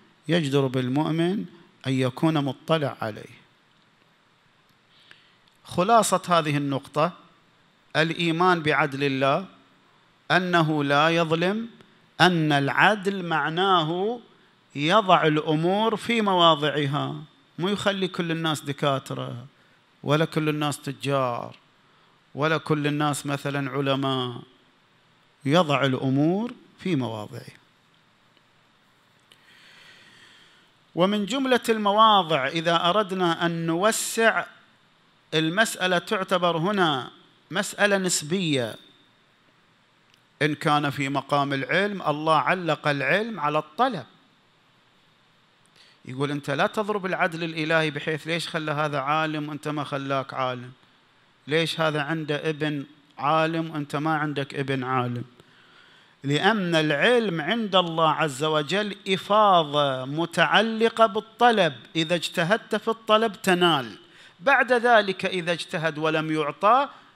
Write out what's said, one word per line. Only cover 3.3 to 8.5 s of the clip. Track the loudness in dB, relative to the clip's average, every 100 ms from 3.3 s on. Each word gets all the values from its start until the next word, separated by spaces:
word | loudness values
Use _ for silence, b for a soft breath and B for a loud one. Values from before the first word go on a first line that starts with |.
| -20 _ _ _ _ _ _ _ _ _ _ _ _ _ _ _ b b b b b b _
خلاصة | -6 -2 4 4 4 0 2
هذه | 0 2 -2
النقطة: | -2 -4 -4 -2 -2 -2 _ _ _ _ _ _ _ 0
الإيمان | 0 0 0 2 4